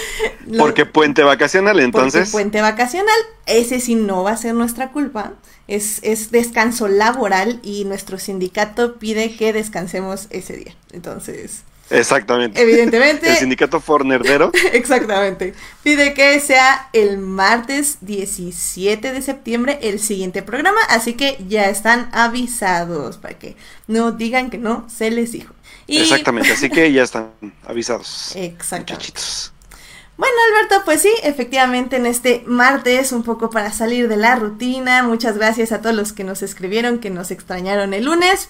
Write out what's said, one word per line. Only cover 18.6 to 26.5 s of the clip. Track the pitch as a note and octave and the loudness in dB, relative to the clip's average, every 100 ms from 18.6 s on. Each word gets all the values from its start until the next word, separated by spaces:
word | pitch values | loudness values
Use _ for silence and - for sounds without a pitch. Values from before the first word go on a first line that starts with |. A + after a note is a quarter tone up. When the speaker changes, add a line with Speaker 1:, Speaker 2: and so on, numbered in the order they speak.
| - F3+ F#3+ G#3+ C4+ | -8 -2 -2 -2 -4
Speaker 1:
de | C4 | -6
septiembre | C4+ C4 A3+ A#3 B3+ C#4+ | -6 -8 -4 -2 -2 -2
el | A3 G#3 | -4 -4
siguiente | - G3 F#3 G3 | -4 -4 -4 -6
programa, | F#3+ B3+ F4 G#4+ - | -6 -2 0 2 2
así | A#3 A#3 | 2 0
que | A#3 C#4 C4+ F#3 | -2 -2 -4 -4
ya | G#3+ G3 | 0 2
están | G#3 A3 A#3+ A#3+ | 2 2 2 0
avisados | G#3+ A#3 A#3+ A#3+ - G3 E3+ E3+ E3 A#2+ - | 0 0 0 -6 -2 -2 0 -2 -6 -8 -12
para | - - | -18 -18
que | - - - - - | -20 -20 -20 -20 -4
no | A3 A#3 | 0 0
digan | A3+ A3+ B3+ B3+ | -2 -2 -2 -2
que | F#3 | -6
no | A3 A#3+ - | -4 -4 -8
se | - A3 | -4 -2
les | A#3 A#3 | -2 -4
dijo. | - - - - - - | -6 -14 -20 -20 -20 -2
Y | D4+ | 0
Speaker 2:
Exactamente, | D#4+ C3+ - A#2 - | 2 2 2 0 0